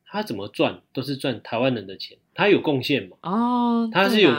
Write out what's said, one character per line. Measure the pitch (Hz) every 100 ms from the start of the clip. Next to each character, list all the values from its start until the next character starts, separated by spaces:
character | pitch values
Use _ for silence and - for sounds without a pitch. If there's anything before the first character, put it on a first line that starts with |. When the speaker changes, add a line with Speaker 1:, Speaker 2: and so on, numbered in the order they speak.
| _
Speaker 1:
他 | 202
怎 | 214
么 | 101 104
赚， | - 135 90 _
都 | -
是 | 131 135
赚 | 143 110
台 | - 113
湾 | 131
人 | 117 95
的 | 95
钱， | - - _
他 | - 202
有 | 151
贡 | 160 139
献 | 123 131 92
嘛。 | -
Speaker 2:
哦， | 165 208 240 247 240 233 226
Speaker 1:
他 | 185 196
是 | 214
有 | 170